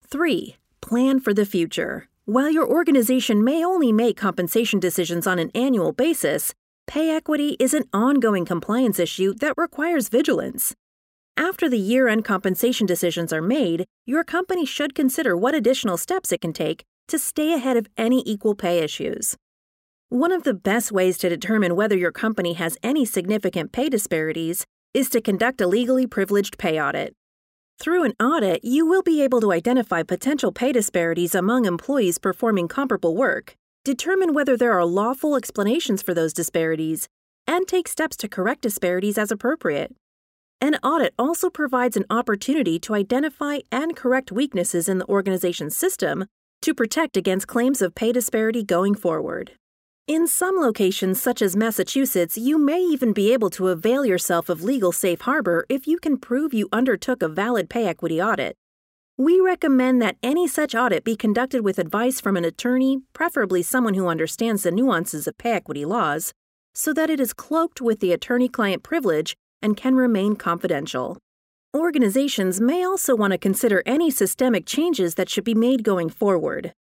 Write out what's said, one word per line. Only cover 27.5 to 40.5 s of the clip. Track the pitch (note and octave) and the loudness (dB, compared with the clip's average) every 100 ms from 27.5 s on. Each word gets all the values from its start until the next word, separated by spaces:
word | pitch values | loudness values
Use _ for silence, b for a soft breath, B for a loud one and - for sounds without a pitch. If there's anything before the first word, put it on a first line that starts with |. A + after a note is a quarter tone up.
| _ _ _ | _ _ _
Through | - F4+ D4 | -2 2 0
an | B3+ | 0
audit, | A3+ D#4+ G3+ E3 | 0 2 2 0
you | A3+ C4+ D#4+ | 0 2 4
will | F#4 | 2
be | F#4 D#4 | 2 2
able | C4+ B3 | 4 4
to | A3 | 2
identify | E3+ G3+ B3+ A3+ E3+ | 2 2 0 0 -2
potential | E3 F3+ - D4+ G#3+ | -2 -2 -2 0 -2
pay | - B3 | 0 0
disparities | B3+ G#3 F3+ E3 E3 F3 F#3+ | 0 0 0 0 0 0 0
among | F#3 B3+ G#3+ | 2 2 0
employees | F3 - C#4 G3 E3 | -2 -2 0 0 0
performing | G3 F3+ A#3 G#3 E3+ | -2 -2 0 0 -2
comparable | - C4+ G3 E3+ E3 | -4 -2 0 0 0
work, | B3 - - - _ _ | 0 0 -6 -20 _ _
determine | - C#4 D#4+ F#4+ F#4 | -4 -4 0 0 2
whether | D4 C#4 B3 | 2 2 2
there | A#3+ | 4
are | G3 E3+ | 4 2
lawful | F3+ G#3+ C4 D#4 C#4 | 2 0 -2 0 0
explanations | - - G3+ C#4+ - G3 | -2 -2 0 0 0 -2
for | - E3+ | 0 0
those | D#3+ | 0
disparities, | D#3 E3 E3+ D#3+ D#3+ D#3+ D#3 - _ _ _ - | -2 -4 -2 0 -2 -2 -4 -8 _ _ _ -4
and | E4+ F#4+ | -2 0
take | F#4 F4 | -2 -2
steps | - D#4+ - | -4 -4 -4
to | G#3+ | -8
correct | - A3 C4+ | -2 -2 -2
disparities | A#3 G3 F3+ F3+ G#3 G#3 | -4 -2 -2 0 0 0
as | G#3 | -2
appropriate. | G#3 B3 D#4+ F3+ C#3+ - - _ _ _ _ _ | -2 -2 -2 -2 -2 -4 -10 _ _ _ _ _